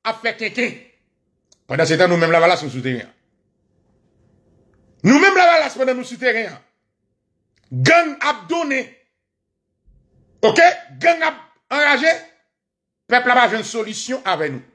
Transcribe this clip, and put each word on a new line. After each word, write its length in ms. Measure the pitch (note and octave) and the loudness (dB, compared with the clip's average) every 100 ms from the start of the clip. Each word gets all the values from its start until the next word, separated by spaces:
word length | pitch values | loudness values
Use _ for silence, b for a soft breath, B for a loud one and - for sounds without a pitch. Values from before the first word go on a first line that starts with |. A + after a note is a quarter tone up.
| A3+ | -10
ap 160 | A3 | -6
fè 100 | A3+ G#3+ | -6 -6
kenken 340 | A3 - A#3 - - _ _ _ _ _ _ _ - | -8 -4 -6 -8 -20 _ _ _ _ _ _ _ -8
pandan, 200 | C3 D#3 | -2 0
se 120 | D#3+ | 2
tan 120 | F3+ | 2
nou 80 | F3 | 2
menm 140 | E3 | 2
Lavalas, 300 | E3 E3+ F3 D3+ | 2 2 0 -4
nou 80 | |
souteren 320 | B2+ B2 B2 - | -10 -8 -8 -12
an. 80 | _ _ _ _ _ _ _ _ _ _ _ _ _ _ _ _ _ _ _ G3 | _ _ _ _ _ _ _ _ _ _ _ _ _ _ _ _ _ _ _ 2
Nou 140 | C#4+ | 4
menm 160 | F#4+ F#4+ | 4 4
Lavalas, 400 | F4 E4 C#4 A#3 | 4 4 0 -2
pandan 180 | C4 B3+ | -4 -4
nou 100 | B3+ | -8
souteren 440 | A#3+ B3+ A3+ G3+ | -6 -4 -2 -6
an 80 | C3+ _ _ _ _ _ _ _ _ _ _ _ | -12 _ _ _ _ _ _ _ _ _ _ _
gann 460 | B2+ C3 E4+ D#4+ C#4 | -2 2 2 0 -4
ap 300 | C#4 A#3+ F3 | -6 -6 -6
donen. 360 | E4+ D4+ C4 - _ _ _ _ _ _ _ _ _ _ _ _ _ _ _ | -4 -4 -6 -8 _ _ _ _ _ _ _ _ _ _ _ _ _ _ _
Oke, 240 | - - E4+ - - C3 | 0 4 4 2 -6 -2
gang 240 | E4+ E4+ | 0 0
ap 160 | D#4+ - - _ _ | -2 -6 -12 _ _
anraje, 400 | C#4+ D4 C4+ D#4+ E4 - _ _ _ _ _ _ _ - | -2 0 2 0 -2 -6 _ _ _ _ _ _ _ -2
pèp 200 | B3 B3 | 0 2
la 80 | B3 | 2
pa 100 | A#3 | 2
jwenn 180 | A3 - | 0 -6
solisyon 580 | A3+ G#3+ G#3+ - C4 G3 | -8 -8 -10 -10 -8 -4
avè 220 | E3 D3+ | -4 -4
nou. 120 | B2+ - | -8 -14